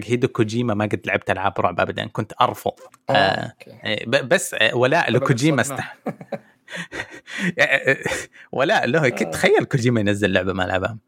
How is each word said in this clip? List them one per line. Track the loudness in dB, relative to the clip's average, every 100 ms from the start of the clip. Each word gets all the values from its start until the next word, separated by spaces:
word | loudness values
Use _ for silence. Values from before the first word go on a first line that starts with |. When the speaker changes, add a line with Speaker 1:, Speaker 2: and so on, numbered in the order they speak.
| -2
Speaker 1:
هيدو | -2 0
كوجيما، | 0 -2 0 -2
ما | -2 -2
قد | -2 -2
لعبت | -2 -2
ألعاب | -2 -2 0
رعب | -2 0
أبدًا، | -2 -2 -6
كنت | -6 -6 0
أرفض. | 0 0 -6 -8 -12 -14 0
Speaker 2:
آه، |
Speaker 1:
آه، | 2 4 2 -4
Speaker 2:
أوكي. | -12 -20 -12 -6
Speaker 1:
إيه، | -6 0
ب-، | 0 2
بس، | 0 0
آه، | 0 2 4
ولاء | 2 2 2
Speaker 2:
سبب | 2
Speaker 1:
لكوجيما | 2 2 2 2
Speaker 2:
الصدمة. | 0 -2
Speaker 1:
است-، | -10 -10 -10 -10 -12 -14 _ _ -16 -14 -12 -12 -12 -14 -14 -6 -4 0
<laughs> | 2 2 2 0 0 -6 -8 -18 -8
ولاء | -2 2 2 2
له، | 2 2
كي-، | 0 -4
Speaker 2:
آه. |
Speaker 1:
تخيل | 0 2 4
كوجيما | 2 0 2 2
ينزل | 2 2 2
لعبة | 2 0
ما | -2
لعبها. | 0 -2 -2 -6